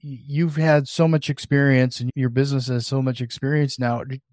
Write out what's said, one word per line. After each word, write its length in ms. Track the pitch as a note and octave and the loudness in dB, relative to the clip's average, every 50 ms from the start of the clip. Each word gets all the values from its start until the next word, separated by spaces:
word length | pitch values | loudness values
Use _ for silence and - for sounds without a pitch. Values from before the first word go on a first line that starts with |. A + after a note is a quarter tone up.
you've 560 | - D3 C#3 A#2+ A#2+ C#3+ C#3+ D3 E3+ E3 D3 | -16 -16 -14 -14 -10 -6 -2 0 0 0 0
had 300 | D#3 D#3+ D#3+ D3+ D3+ C#3 | 0 2 4 4 4 2
so 220 | - - - E3 D#3+ | 0 0 0 2 2
much 220 | D#3+ D#3 - - | 2 2 0 -2
experience 680 | C#3+ - - - C#3+ C#3 C#3 C#3 C3+ B2+ B2+ B2+ - - | -4 -4 -2 0 2 4 6 6 6 4 4 2 0 -4
and 100 | B2 B2 - | -6 -6 -4
your 140 | C#3+ C3 B2+ | -2 -2 0
business 400 | A#2 C3 C#3 C#3 C#3 C3+ B2 A#2+ | 2 0 0 0 0 -2 -2 -2
has 180 | B2+ A#2+ A#2 | -2 -4 -2
so 140 | - C#3 C3+ | -2 -2 -2
much 200 | C3 C3 B2 - | 0 -2 -2 -4
experience 580 | B2+ A#2 - - - C3+ D3 D3+ D3 C3+ - - | -6 -10 -8 -6 -4 0 0 0 0 0 -2 -2
now. 260 | B2+ A#2+ A#2+ A#2+ B2+ | -2 -2 -2 -4 -6
D-, 160 | C3 C3 C3 _ _ | -8 -12 -12 _ _